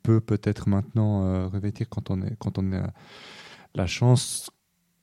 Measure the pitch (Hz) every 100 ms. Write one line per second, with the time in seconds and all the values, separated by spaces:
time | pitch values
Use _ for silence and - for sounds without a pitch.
0 | - 113 - 104 104 104 - 98 - 113
1 | 107 101 92 92 92 98 101 - 117 -
2 | - 95 101 104 104 95 95 95 92 -
3 | - - - - - - - - 92 -
4 | 123 123 - - - - _ _ _ _